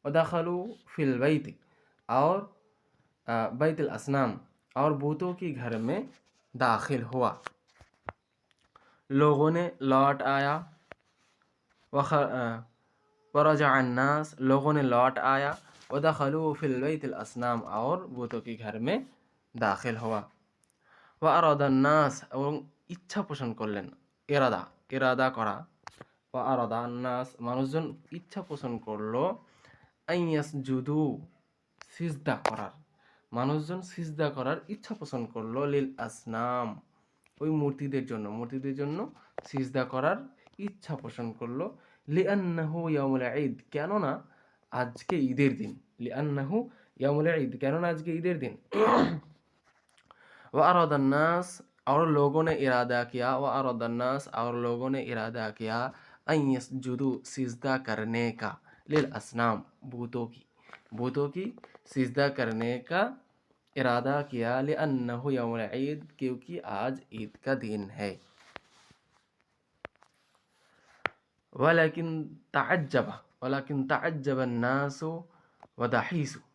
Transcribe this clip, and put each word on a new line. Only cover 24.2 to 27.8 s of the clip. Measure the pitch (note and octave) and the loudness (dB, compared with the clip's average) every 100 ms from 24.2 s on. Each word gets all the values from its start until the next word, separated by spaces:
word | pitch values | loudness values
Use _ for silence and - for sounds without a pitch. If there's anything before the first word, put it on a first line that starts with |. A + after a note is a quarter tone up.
| - | 0
इरादा, | C#3+ C3 F#2 F#2+ _ _ | 2 4 2 -6 _ _
इरादा | C3 C3 B2+ C3 | 0 2 4 2
करा, | B2+ G#2+ G2 E3+ _ - - - _ _ | 2 -2 -4 -12 _ -20 -20 -20 _ _
ওয়া | B2+ | -4
আরাদা | A#2+ B2+ A#2 A2+ | 0 0 0 -2
আন-নাস, | A#2+ B2 B2+ B2 B2+ - | -4 -6 -4 -4 -6 -8
মানুষজন | A#2+ B2+ C3+ D#3 | -4 -2 0 -2